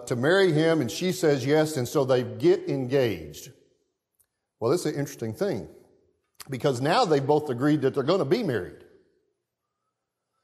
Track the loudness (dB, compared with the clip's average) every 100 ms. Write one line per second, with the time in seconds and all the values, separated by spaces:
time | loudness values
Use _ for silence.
0 | -4 -2 2 4 4 4 2 2 0 -2
1 | -4 0 2 2 2 2 2 -2 -2 0
2 | 2 2 0 0 2 2 0 -4 0 0
3 | 0 -2 -10 -16 -18 -20 _ _ _ _
4 | _ _ _ _ _ _ -2 0 -2 -4
5 | -8 -8 -10 -4 -4 -4 -8 -18 _ _
6 | _ _ _ -20 -12 -4 -2 0 0 2
7 | 2 2 2 0 -2 -2 0 2 0 0
8 | 0 0 0 0 0 -4 -6 -14 -20 _
9 | _ _ _ _ _ _ _ _ _ _
10 | _ _ _ _